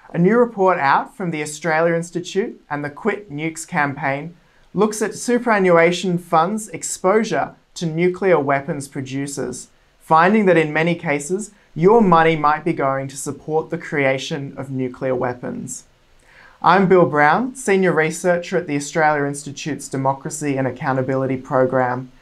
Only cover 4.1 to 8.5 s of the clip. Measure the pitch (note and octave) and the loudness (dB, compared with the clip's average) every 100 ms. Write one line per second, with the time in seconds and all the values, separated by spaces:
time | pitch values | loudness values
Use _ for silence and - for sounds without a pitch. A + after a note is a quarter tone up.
4.1 | C#3 E3 - _ _ _ F3 G#3+ - G#3+ | -4 -8 -16 _ _ _ 0 0 0 -6
5.1 | - - A#3+ A#3+ G#3 F#3 E3+ E3+ F3 F#3 | -4 -2 -2 0 2 4 6 4 2 -2
6.1 | F3 - D#3+ F3 G#3+ G#3+ D#3 - - F#3 | -4 0 2 2 -2 -8 -10 -10 -2 2
7.1 | G#3+ G#3+ C#3+ - - _ - E3 D#3+ F3+ | 2 0 -2 -4 -8 _ -8 -4 0 0
8.1 | F3+ G3 D#3 C#3 | 0 2 2 2